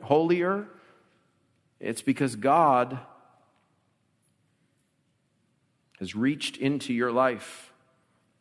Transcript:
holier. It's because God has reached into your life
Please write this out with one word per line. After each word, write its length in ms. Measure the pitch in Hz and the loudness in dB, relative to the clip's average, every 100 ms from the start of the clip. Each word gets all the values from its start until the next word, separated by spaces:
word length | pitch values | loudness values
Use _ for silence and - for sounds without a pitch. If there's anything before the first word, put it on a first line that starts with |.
holier. 680 | 110 151 165 175 180 196 208 - - _ _ _ _ _ _ _ _ _ | 2 2 4 2 0 -2 -6 -18 -20 _ _ _ _ _ _ _ _ _
It's 240 | 104 113 | -10 -6
because 340 | - 131 135 113 | -4 0 -2 0
God 640 | 131 160 156 123 123 127 - - _ _ _ _ _ _ _ _ _ _ _ _ _ _ _ _ _ _ _ _ _ _ _ _ _ _ _ - | 2 4 6 4 2 -4 -14 -20 _ _ _ _ _ _ _ _ _ _ _ _ _ _ _ _ _ _ _ _ _ _ _ _ _ _ _ -14
has 140 | 92 | -10
reached 440 | 104 131 147 - - | -2 -2 -2 -6 -4
into 340 | 135 143 - | -2 -2 -4
your 200 | 120 123 | -2 0
life 600 | 120 131 110 - - - _ _ _ _ _ _ - | 2 2 0 -10 -18 -20 _ _ _ _ _ _ -6